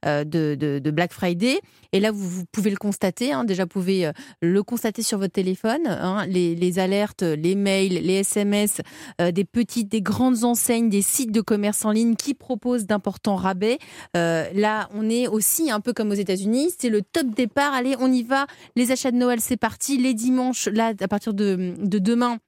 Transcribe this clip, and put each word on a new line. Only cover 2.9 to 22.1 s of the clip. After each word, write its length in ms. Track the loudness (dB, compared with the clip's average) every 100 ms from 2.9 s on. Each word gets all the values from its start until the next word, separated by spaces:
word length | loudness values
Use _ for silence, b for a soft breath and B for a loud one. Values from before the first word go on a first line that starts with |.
| 0 -2 0 -2
hein, 100 | -2 -2
déjà, 180 | -2
vous 60 | -2
pouvez, 360 | -2 0 0 0
euh, 60 | -4 B B
le 180 | 0 2
constater 400 | 0 -2 -4 -4
sur 160 | -2 -2
votre 160 | -2
téléphone, 540 | 0 -2 -2 -2 0 0
hein, 400 | -2 -2 -2 -2
les, 260 | 0 0
les 240 | 2 0 2
alertes, 460 | 0 0 -2 -2
les 320 | -2 0 0 0
mails, 380 | 2 2 2
les 200 | 0 0 0
S 180 | 0 0
M 160 | 2
S, 280 | 2 0 -2 -8 B B B
euh, 120 | 0
des 120 | 2
petites, 460 | 0 0 -2 -2 -2
des 140 | -2
grandes 400 | 0 2 2 2
enseignes, 440 | 2 2 2 2 4
des 140 | 2
sites 300 | 0 -2 0
de 100 | 0
commerce 420 | 2 0 2 0
en 60 | 0
ligne 240 | 2 2 0
qui 200 | -2 -6
proposent 500 | -4 -4 0 -2 0
d'importants 520 | 0 -2 -4 -2 0
rabais. 420 | 0 0 0 0 B B B 0
Euh, 320 | 2 0 0
là, 340 | 0 0 0 -4
on 160 | -4 -2
est 180 | 0 0
aussi 440 | 0 0 0 0
un 80 | 0
peu 120 | -2
comme 200 | -2 0
aux 20 |
États-Unis, 560 | 0 0 0 0 0 0 -2
c'est 120 | 0
le 120 | 0
top 240 | 0 -2 -2
départ. 480 | 0 0 2 0
Allez, 220 | 0 0 0
on 140 | 2
y 80 | 2
va. 240 | 2 0 -2 B B 0
Les 160 | 0
achats 180 | 2 0
de 80 | 2
Noël, 240 | 2 0
c'est 160 | -2 -2
parti. 400 | -2 -2 -2 2
Les 160 | 2
dimanches, 540 | 2 2 2 0 -2 0
là, 260 | 2 0 0
à 60 | -2
partir 260 | -2 -2
de, 400 | 0 0 0 -2 -4
de 180 | -2 0
demain 400 | 2